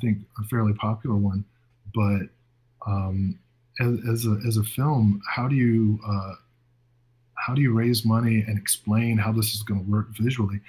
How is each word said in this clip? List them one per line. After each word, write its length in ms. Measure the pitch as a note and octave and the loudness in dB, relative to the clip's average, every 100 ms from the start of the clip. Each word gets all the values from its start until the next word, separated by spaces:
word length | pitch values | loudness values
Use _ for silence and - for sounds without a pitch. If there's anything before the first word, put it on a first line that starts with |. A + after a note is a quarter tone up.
think, 180 | A#2+ G#2 - - | 0 -2 -4 -12
a 40 | G#2 | -4
fairly 260 | A#2+ G#2+ | 0 0
popular 420 | G#2 G#2+ A2 C3+ G#2 | 0 -2 -4 -2 0
one, 260 | G2+ F#2+ - _ _ _ G2+ | 0 -2 -6 _ _ _ -6
but, 280 | A2 G2+ G2 - _ _ _ _ _ G2+ | 0 0 0 -4 _ _ _ _ _ -4
um, 500 | G2 F#2+ F#2+ F#2+ F#2 _ _ _ - | -2 -2 0 -2 -4 _ _ _ -2
as, 180 | A#2+ A2+ A#2 | 0 0 -2
as 160 | A2+ A#2 | -2 0
a, 140 | G2+ A#2 | 0 0
as 100 | A2 | 0
a 60 | |
film, 580 | G#2 - D3 C3+ G#2+ G2+ - | -2 -2 0 4 4 2 -2
how 180 | B2+ B2+ | -4 0
do 80 | C#3 | 2
you, 440 | A#2+ A2+ A2 G#2+ G#2+ | 4 4 2 0 -2
uh, 260 | G2+ F#2+ F2+ _ _ _ _ _ _ _ _ _ - | -4 -4 -12 _ _ _ _ _ _ _ _ _ -8
how 180 | - | -2
do 80 | C3+ | 2
you 120 | C3+ | 2
raise 320 | A2+ A#2+ A#2 A2 | 4 2 2 2
money 380 | A2+ A#2 A2 A2 | 2 2 2 0
and 100 | G2+ | -4
explain 600 | - - G#2 A2 A#2 A2 | -4 -4 0 0 2 0
how 140 | A2+ | 0
this 220 | A2 G#2+ | 0 -2
is 100 | - | -4
gonna 180 | - G2 | -4 -4
work 260 | F#2+ G#2 G#2+ | 0 0 -2
visually? 480 | - A#2+ B2+ G2 G2+ | -2 -2 0 -2 -4